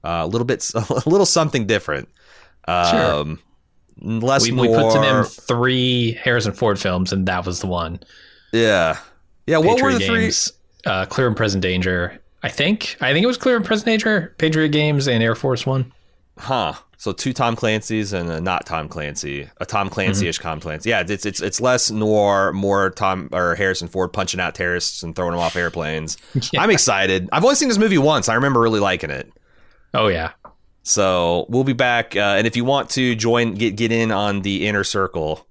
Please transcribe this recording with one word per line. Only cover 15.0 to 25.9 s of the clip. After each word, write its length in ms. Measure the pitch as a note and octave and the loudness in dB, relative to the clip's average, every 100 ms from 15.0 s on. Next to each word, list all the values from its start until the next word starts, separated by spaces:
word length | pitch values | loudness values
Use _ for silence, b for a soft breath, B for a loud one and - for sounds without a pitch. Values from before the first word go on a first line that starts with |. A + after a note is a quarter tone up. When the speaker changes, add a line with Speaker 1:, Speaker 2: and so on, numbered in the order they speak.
| C3+ | 2
Speaker 2:
and 140 | A#2 | 2
Air 120 | A2+ | 2
Force 300 | A2 C#3 B2 | 0 -2 -2
One. 260 | - C3+ B2 _ _ _ _ - | 0 -2 -4 _ _ _ _ -18
Speaker 1:
Huh. 380 | - C3 F2 - _ _ | -4 -2 -2 -6 _ _
So 140 | - | -8
two 200 | F2+ C#3 | -4 -4
Tom 240 | B2 A#2+ A2+ | 0 0 0
Clancy's 560 | A#2 G#2+ - A2 G2+ | 0 -2 -2 -4 -2
and 160 | G2 E2+ | -4 -4
a 80 | D#2+ | -4
not 280 | F2+ F2+ - | -2 -4 -4
Tom 200 | E2 D2+ | -6 -6
Clancy, 600 | D#2+ D2 D2 D2 C#2 C#2 _ | -8 -8 -8 -8 -10 -12 _
a 60 | |
Tom 240 | - G#2 G2 | -4 -4 -2
Clancy-ish 480 | - F#2+ G2 F2 D#2+ | -2 -2 0 -2 -4
Speaker 2:
Mm-hmm. 100 | E2+ | -8
Speaker 1:
Tom 120 | D#2 | -8
Clancy. 300 | E2 D#2 G#2+ | -8 -8 -2
Yeah, 120 | A2 F2 | -2 -2
it's, 160 | G2+ | -4
it's, 160 | G#2 F#2+ | -4 -4
it's 180 | F#2+ - | -4 -2
less 280 | B2 B2 - | 0 0 0
noir, 640 | G#2+ G#2+ G#2+ G2+ G2 G2 | 0 2 4 4 4 2
more 380 | G2 G2 G2 F#2+ | 0 0 2 0
Tom 400 | - G2 F#2+ D#2+ | 0 -2 -2 -4
or 220 | F2+ F2 | -2 0
Harrison 340 | E2+ G2 F#2 E2+ | 0 0 -2 -4
Ford 240 | F#2+ F2+ | -4 -4
punching 280 | - F#2 F#2 | -2 -4 -4
out 140 | F2 | -6
terrorists 480 | - F2+ F2 - - | -4 -4 -2 -4 -6
and 140 | E2+ D#2+ | -10 -6
throwing 140 | F2 | -4
them 80 | F2 | -2
off 160 | E2 F2+ | -2 -2
airplanes. 640 | F2 F2 D2+ | -4 -4 -6